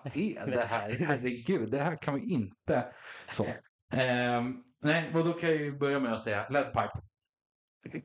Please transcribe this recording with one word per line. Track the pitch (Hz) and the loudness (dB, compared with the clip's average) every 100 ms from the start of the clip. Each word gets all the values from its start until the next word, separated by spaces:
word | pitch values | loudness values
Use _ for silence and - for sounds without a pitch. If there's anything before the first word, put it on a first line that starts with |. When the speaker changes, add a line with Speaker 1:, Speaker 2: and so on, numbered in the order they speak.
| 139 | -6
Speaker 1:
är | 139 208 - - | -2 -2 -2 -2
det | 127 107 | 0 0
här? | 113 104 | -2 -2
Speaker 2:
<laughs> | 120 | -2
Speaker 1:
Herregud, | 156 139 123 120 117 185 110 | 0 0 0 -4 0 0 2
det | 135 | 0
här | 151 160 | -2 -2
kan | - 139 | -2 -2
vi | - | 0
inte. | 165 101 - - 139 - - - - - | 0 -2 -4 0 0 0 -8 -18 -16 -10
Så. | - 107 - - _ - | -4 -2 -4 -12 _ -4
Ehm, | 131 127 123 123 120 123 131 - _ | 2 2 4 2 2 0 -4 -12 _
nej, | 147 160 151 | 2 2 2
och | 160 160 | 2 2
då | |
kan | 170 170 | 2 2
jag | 156 | 2
ju | 147 139 | 2 0
börja | 143 139 | 2 2
med | 127 | 2
att | 110 | 0
säga | 113 101 107 | 0 -2 2
Lead | 143 131 | 0 2
Pipe. | 123 104 - - _ _ _ _ _ _ _ - - | 0 -2 -2 -14 _ _ _ _ _ _ _ -12 -8